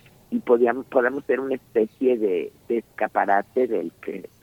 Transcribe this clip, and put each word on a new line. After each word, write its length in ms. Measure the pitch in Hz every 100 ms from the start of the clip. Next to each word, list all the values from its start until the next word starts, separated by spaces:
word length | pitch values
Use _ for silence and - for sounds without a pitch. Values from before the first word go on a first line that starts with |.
| - _ -
y 80 | 120
podíamos, 460 | - 120 120 127 127
podamos 360 | 135 123 139 -
ser 140 | 127
una 160 | 135 131
especie 640 | _ - 220 - 127 120
de, 340 | 107 90 67 _ -
de 100 | 117
escaparate 880 | - - 107 107 98 98 - 127 127
del 240 | 101 82 -
que, 280 | - 92 - _